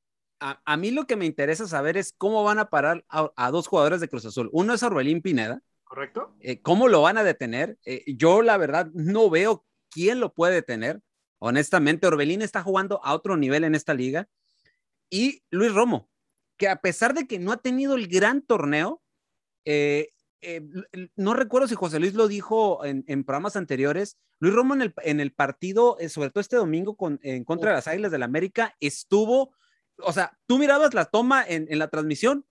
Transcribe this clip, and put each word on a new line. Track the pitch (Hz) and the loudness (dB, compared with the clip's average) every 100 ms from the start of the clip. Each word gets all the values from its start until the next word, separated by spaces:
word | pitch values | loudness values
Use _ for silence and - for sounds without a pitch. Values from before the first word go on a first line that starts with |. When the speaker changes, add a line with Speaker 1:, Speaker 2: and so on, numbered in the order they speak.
| _ _ _ - | _ _ _ -14
Speaker 1:
A, | 139 135 | -12 -10
a | - 151 | -4 -2
mí | 196 | -2
lo | 262 269 | -2 -2
que | 220 | -2
me | 170 | -2
interesa | 147 143 160 214 | -2 -2 -2 -2
saber | 160 143 175 | -4 -2 -2
es | 190 - | -4 -4
cómo | 196 220 | -2 0
van | 208 208 | 2 0
a | 208 | 0
parar | 151 143 170 - | 0 0 -2 -4
a, | 151 156 | -4 -4
a | - 123 | -2 -2
dos | 156 160 | -2 0
jugadores | 185 147 180 | 2 2 2
de | 165 | -4
Cruz | 123 | -8
Azul. | 110 113 113 | -8 -6 -4
Uno | 156 202 | 0 0
es | 240 | 0
Orbelín | 240 175 131 165 | 0 0 0 0
Pineda. | 185 139 110 123 _ _ | 0 -2 -2 -6 _ _
Speaker 2:
¿Correcto? | - - 135 220 277 _ | -18 -12 -10 -10 -12 _
Speaker 1:
Eh, | - 123 | -10 -6
¿cómo | - 180 254 | 0 4 6
lo | 180 | 6
van | 156 220 | 6 4
a | |
detener? | 202 151 123 120 170 214 - | 0 0 -4 -4 -4 -6 -12
Eh, | 127 - | -12 -8
yo, | 131 160 196 | 2 4 6
la | 226 208 | 6 4
verdad, | 151 151 160 | 2 0 -2
no | 170 156 208 220 | -4 -2 4 4
veo | 160 202 214 _ _ _ | 4 2 0 _ _ _
quién | 156 180 247 | -2 0 0
lo | 220 | -2
puede | - 170 | 0 2
detener. | 180 - 117 117 202 _ _ _ - | 2 -2 -4 -4 -6 _ _ _ -8
Honestamente, | 113 131 151 180 147 156 190 | -2 0 2 2 2 2 2
Orbelín | 156 143 190 | 2 0 -2
está | 214 208 | -4 -6
jugando | 185 190 190 202 | -2 -2 -2 -4
a | 135 | -2
otro | 156 - 180 | -4 -2 0
nivel | 135 143 | 2 2
en | 160 | 2
esta | 156 - | 0 -2
liga. | 143 127 147 208 _ _ _ _ _ _ _ - | -4 -2 -4 -8 _ _ _ _ _ _ _ -8
Y | 185 254 - - | -2 -2 -2 -6
Luis | 175 226 | 0 2
Romo, | 202 247 147 - _ _ _ _ - | 2 2 0 -6 _ _ _ _ -4
que | 196 | -2
a | 185 | 0
pesar | 190 165 233 | -2 0 -2
de | 269 262 | -2 -6
que | 208 | -6
no | 180 | -4
ha | 233 | -4
tenido | 254 254 277 | -4 -2 -2
el | 262 196 | -2 0
gran | 180 208 277 | 2 2 2
torneo, | - 214 147 151 180 330 _ _ _ _ _ _ | 0 0 0 0 -2 -6 _ _ _ _ _ _
eh, | - 147 147 143 151 _ _ _ | -4 0 0 0 -4 _ _ _
eh, | 175 165 151 | -14 -14 -12
l-, | 180 202 | -16 -14
l-, | 185 185 - | -16 -14 -6
no | 196 | -2
recuerdo | 247 240 247 262 | 0 0 0 0
si | |
José | 214 180 151 | -2 -4 -2
Luis | 180 | -2
lo | 202 220 | 2 0
dijo | 202 - 220 214 170 | 0 -2 0 2 0
en, | 143 139 135 | -4 -6 -4
en | 139 | -4
programas | 135 139 196 202 | -2 -4 -4 -6
anteriores, | 175 131 139 156 208 - _ - | -6 -2 0 -2 -6 -10 _ -2
Luis | 165 | 2
Romo | 214 254 | 4 4
en | 277 | 2
el, | 233 - | -2 -4
en | 160 147 | -2 -2
el | 143 | -2
partido, | - 139 - 185 196 240 214 | -2 -2 -2 -4 2 2 2
eh, | 165 | -6
sobre | 156 139 | -6 -6
todo | 196 | -4
este | 202 247 | -2 0
domingo | 185 156 190 208 | 0 -2 -4 -6
con, | 180 143 | -6 -6
en | 143 131 | -6 -8
contra | 120 170 208 | -4 -2 0
de | 160 | 0
las | 139 | -2
Águilas | 175 208 | -4 -4
del | 156 | -4
América, | 120 143 185 - 226 - | -2 -2 -4 -2 -4 -4
estuvo, | 143 - - 202 214 254 269 _ _ _ _ - | -8 -6 0 2 4 2 0 _ _ _ _ -8
o | 185 | -4
sea, | 165 170 _ - | -2 -4 _ 0
tú | 254 | 2
mirabas | 294 285 302 | 4 6 4
la | 240 160 | 2 0
toma | 214 247 269 233 | 2 4 2 2
en, | 165 156 | -4 -4
en | 156 | -4
la | 156 | -2
transmisión | 156 156 147 226 285 - | -2 -2 0 0 0 -4